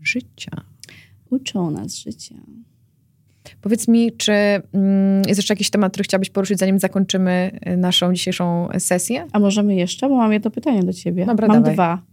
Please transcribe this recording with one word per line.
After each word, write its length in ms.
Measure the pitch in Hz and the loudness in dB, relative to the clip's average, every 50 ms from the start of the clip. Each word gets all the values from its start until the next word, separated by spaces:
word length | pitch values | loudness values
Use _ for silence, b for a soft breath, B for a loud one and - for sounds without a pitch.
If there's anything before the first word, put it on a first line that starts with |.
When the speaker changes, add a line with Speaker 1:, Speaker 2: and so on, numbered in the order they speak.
Speaker 1:
życia. 480 | 151 - - 247 - - _ - - - - - - - - _ - B B B B B B B _ - | -6 -6 -6 -6 -6 -10 _ -18 -16 -14 -12 -14 -14 -14 -20 _ -20 B B B B B B B _ -6
Speaker 2:
Uczą 400 | 254 262 262 - - 202 175 165 | -6 -6 -6 -4 -6 -4 -4 -4
nas 260 | 147 - 101 175 - | -4 -6 -8 -10 -12
życia. 380 | - - - 220 - - - - - - - - 226 233 _ _ _ _ _ _ _ _ _ _ _ _ _ b b b b b b | -12 -14 -14 -14 -16 -16 -20 -20 -20 -20 -20 -20 -20 -20 _ _ _ _ _ _ _ _ _ _ _ _ _ b b b b b b
Speaker 1:
Powiedz 280 | - 202 226 233 - - | -2 -2 0 0 2 4
mi, 240 | 226 233 233 233 226 | 4 4 4 2 -2
czy, 160 | - - 220 | -2 0 0
mm, 880 | 208 202 208 202 202 196 - - - 196 196 196 196 196 196 196 196 196 196 | 2 2 4 2 2 0 -2 -4 -2 0 2 2 2 2 2 2 2 2 2
jest 120 | 123 202 196 | 2 0 0
jeszcze 160 | 196 - 214 | 0 0 0
jakiś 160 | 185 202 - | -2 -2 -2
temat, 220 | - 214 208 185 | 0 0 0 0
który 120 | - 196 196 | 0 -4 -4
chciałabyś 260 | - - 190 190 - | -2 -2 -2 -2 -2
poruszyć, 280 | - 196 196 - 208 180 | -2 -2 -2 0 0 0
zanim 200 | 190 190 190 196 | 2 2 2 2
zakończymy, 800 | 190 185 - 190 196 185 - 190 185 185 180 180 180 190 - - - | 0 0 0 0 0 0 0 0 0 0 0 0 -2 -2 -6 -8 -6
y, 100 | - 180 | -4 -2
naszą 360 | 180 180 180 180 - 180 180 180 | 0 0 2 2 2 2 2 0
dzisiejszą 540 | 175 - 185 180 - 180 175 175 170 175 - - 180 | 0 -2 -4 -4 -2 -2 -2 0 -2 -2 -2 -4 -4
sesję? 480 | - - 180 180 - - 233 285 339 311 | -2 0 -2 -2 -2 -2 -6 -6 -6 -2
Speaker 2:
A 60 | - 214 | 0 2
możemy 360 | 202 202 196 214 208 208 196 | 2 2 2 2 2 2 2
jeszcze? 340 | 185 175 180 - - 262 277 | 2 0 -2 -4 -2 0 0
Bo 80 | 277 | 2
mam 160 | 254 226 214 | 2 2 2
jedno 180 | 214 214 214 220 | 2 0 0 -4
pytanie 320 | - - - 311 247 202 | -6 -4 -2 0 0 2
do 100 | 180 180 | 0 0
ciebie. 340 | 180 - - 175 175 180 185 | -2 -4 -4 -4 -2 -2 0
Speaker 1:
Dobra, 220 | 220 233 208 220 214 | 0 0 2 4 4
Speaker 2:
Mam 80 | 214 | 6
Speaker 1:
dawaj. 180 | 233 226 - 156 | 6 4 4 4
Speaker 2:
dwa. 280 | 160 180 165 170 180 - _ | 2 2 0 0 -4 -8 _